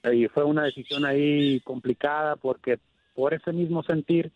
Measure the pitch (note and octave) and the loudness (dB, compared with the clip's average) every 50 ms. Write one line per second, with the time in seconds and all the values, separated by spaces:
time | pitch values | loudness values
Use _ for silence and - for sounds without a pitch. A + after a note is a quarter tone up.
0 | - A#2+ A#2+ A#2+ A#2 G#2+ - D3 D3 D3 D3+ D#3 D3+ C#3 - C#3 A#2 - C#3+ C#3+ | 2 2 2 4 2 2 2 0 0 2 2 2 0 -2 -4 -6 -12 -8 -4 -4
1 | D3 C#3+ C#3 C#3+ D3 D3 D3 D3 C#3+ C#3+ C3+ B2+ _ - C3 B2+ - B2+ A#2+ _ | -2 0 2 2 2 2 2 2 2 2 0 0 _ -6 -10 -6 -4 -4 -2 _
2 | - C#3+ D3 D3+ D#3 D3+ D3 - - C3 B2+ - - B2+ A#2+ A2+ _ _ _ _ | -2 -2 -2 -2 -2 -4 -4 -4 -2 -4 -4 -2 -2 -2 -2 -2 _ _ _ _
3 | _ _ _ - C3 D3 D#3+ D#3 - F3 E3 F3 F3 D#3+ E3+ D#3+ D3+ - E3 D#3 | _ _ _ -2 -2 -2 -2 -2 -4 -4 -2 -2 -2 0 -2 -2 0 0 -2 -2
4 | D3 - E3+ E3 E3 D#3+ _ | 0 2 2 2 2 -2 _